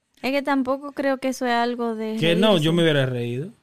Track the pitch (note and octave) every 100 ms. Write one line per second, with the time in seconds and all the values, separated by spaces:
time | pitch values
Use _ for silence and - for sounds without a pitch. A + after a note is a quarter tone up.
0 | _ _ B3 C#4 C#4 C#4 B3+ C4+ C#4+ -
1 | C#4 C4 C4 B3 B3 A#3 A#3+ A#3+ A#3 A3
2 | A3 A3 E3 E3+ G#3+ F#3 D3+ E3+ E3 D3
3 | C3 B2 A#2+ A#2+ E3+ -